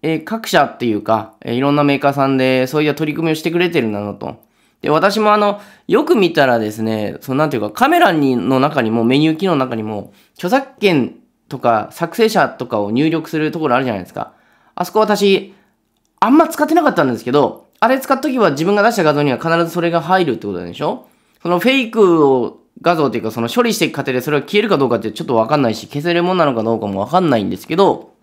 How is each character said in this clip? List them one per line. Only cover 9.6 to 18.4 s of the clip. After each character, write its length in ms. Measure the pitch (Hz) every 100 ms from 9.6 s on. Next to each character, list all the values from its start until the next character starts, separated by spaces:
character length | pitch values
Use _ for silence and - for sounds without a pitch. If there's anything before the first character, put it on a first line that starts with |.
| 127
に 80 | 113
も、 300 | 107 107 - _ _
著 140 | _ 175
作 280 | 254 262 -
権 380 | 202 160 117 - _ _ _
と 100 | 135
か 300 | 120 113 104
作 260 | - 165 -
成 120 | 226
者 200 | - 135
と 180 | - 123
か 140 | 110
を 120 | 101
入 180 | 113 156
力 180 | 160 156
す 80 | 160
る 140 | 151
と 80 | 165
こ 80 | 156
ろ 80 |
あ 40 | 123
る 60 |
じ 60 | 131
ゃ 40 |
な 40 | 104
い 40 |
で 40 | 87
す 80 |
か。 200 | - - _ _ _ _ -
あ 80 |
そ 80 | 180
こ 80 | 214
私、 520 | 214 214 202 190 - - _ _ _ _ _ _
あ 80 | 208
ん 80 | 285
ま 100 | 320
使 160 | -
っ 60 | 302
て 60 |
な 80 | 330
か 60 | 311
っ 40 |
た 80 | 170
ん 80 | 139
で 80 | 113
す 60 |
け 80 | -
ど、 340 | 139 143 - _ _
あ 80 | 226
れ 100 | 262
使 140 | -
っ 80 | 262
と 80 | 285
け 100 |
ば 120 | 254